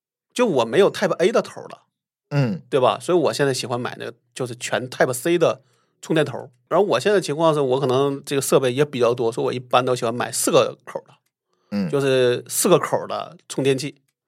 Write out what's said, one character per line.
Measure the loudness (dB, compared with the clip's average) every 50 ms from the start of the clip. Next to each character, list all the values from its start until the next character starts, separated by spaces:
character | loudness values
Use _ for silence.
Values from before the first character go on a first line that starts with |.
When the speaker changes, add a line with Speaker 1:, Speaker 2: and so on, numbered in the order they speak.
| _ _ _ _ _ _ _
Speaker 1:
就 | 0 0
我 | 2 2 2 0
没 | 2 4 4
有 | 4 4
Type | 2 0 -2 -2 0 0
A | 0 2
的 | 2 0
头 | -2 -2 -8 -16
儿 | -16 -16
的。 | -18 -20 _ _ _ _ _ _ _ _ _ _
Speaker 2:
嗯。 | 0 0 0 0 -2 -6 -4 _
Speaker 1:
对 | 2 4
吧？ | 4 4 2 2
所 | 0 0 2
以 | 2
我 | 2 2 0
现 | 0 0
在 | 0 0
喜 | -2 -4 -6
欢 | -6 -6
买 | -6 -8 -8 -10
那 | -12
个， | -14 -14 _ _ _ _
就 | -8 -8 -8
是 | -8
全 | -10 -8 -4 -4 -4 -4 -4
Type | -2 0 0 0 0
C | -2 -2 0 2 2
的 | 2 2 0 -2 _ _ _ _ _ _ _ _
充 | -8 -2 0
电 | 0 0
头 | -2 -4 -10
儿。 | -14 -16 _ _ _ -2
然 | 0 2
后 | 2 2
我 | 0 0
现 | 2 2 2
在 | 2
情 | 0 -2 -2
况 | 0 2 2 2
是 | 2
我 | 0 0 0 0
可 | 0
能 | 0 2 2 2 0 -2 -6 -8
这 | -6 -4
个 | -4
设 | 0 2 2 2
备 | 2 2 0
也 | 0 0
比 | -2 0 0
较 | 2 2 2
多， | 0 -2 -4
所 | -2 -2 -4
以 |
我 | -4 -4
一 | -6
般 | -4 0 2 2 2
都 | 2 0
喜 | -2 -2
欢 | -4 -4
买 | -4 -6 -6
四 | -4 -4 -2 2
个 | 2 2 2 2 -2 -10 _
口 | -14 -14 -14
儿 | -14 _
的。 | _ _ _ _ _ _ _ _ _ _ _ _
Speaker 2:
嗯。 | -6 -4 -2 -2
Speaker 1:
就 | 0 0
是 | 2 2 2 4 4 2 2 0 -4 -6
四 | -4 -2 2 4
个 | 4 4
口 | 2 0 -4 -4
儿 | -4 -6
的 | -8 -8 -8 -10 -14 -18 _ -10
充 | -6 -2
电 | 0 0 0 -2
器。 | -4 -8 -12 _ _ _ _ _ _